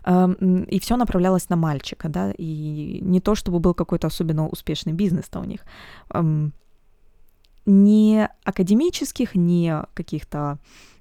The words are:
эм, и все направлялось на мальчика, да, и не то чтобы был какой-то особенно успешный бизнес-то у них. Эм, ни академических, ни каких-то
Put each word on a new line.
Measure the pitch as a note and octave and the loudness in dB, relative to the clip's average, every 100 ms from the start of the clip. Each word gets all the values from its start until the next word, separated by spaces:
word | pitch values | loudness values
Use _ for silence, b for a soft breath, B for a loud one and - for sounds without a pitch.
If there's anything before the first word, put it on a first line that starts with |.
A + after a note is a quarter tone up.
эм, | - F3+ F#3 F#3 F#3 F3+ | 0 4 4 2 2 2
и | - F#3 | 0 -4
все | - A3 | -2 -2
направлялось | A#3+ F#3 F3+ F#3 - | 0 2 2 0 0
на | E3+ | -2
мальчика, | D#3+ C#3 - - E3 | -2 -4 -8 -10 -8
да, | E3 G3 - | -4 -6 -6
и | E3 D#3 D3+ D3+ D3 - | -8 -8 -8 -8 -8 -6
не | F#3+ F#3 | 0 0
то | G#3 | 2
чтобы | G#3+ - F3 | -2 0 0
был | F3 | 0
какой-то | F3 E3 E3+ D#3+ | 0 -2 -2 -2
особенно | - E3 D3+ D#3 | -2 -2 -2 -4
успешный | - - D3+ - | -6 -8 -6 -4
бизнес-то | E3 G3+ F3+ - F3+ | -2 0 -2 -4 -10
у | |
них. | - - - B B B B | -10 -12 -16 B B B B
Эм, | - E3 D#3 D3+ - _ _ _ _ _ _ - _ _ _ - | -2 0 0 -4 -8 _ _ _ _ _ _ -20 _ _ _ 4
ни | G3 G3+ G#3+ G#3+ G#3+ G#3+ _ | 6 8 6 6 4 0 _
академических, | - - F3+ G#3+ F4 - C#4+ - A#3+ | -6 -2 2 4 2 -2 -6 -4 -2
ни | F#3 E3+ F3 E3+ D3+ - | 2 2 2 0 -2 -6
каких-то | - F3 D3+ - D3 D3 C#3+ b b b b | -12 -8 -8 -8 -6 -6 -8 b b b b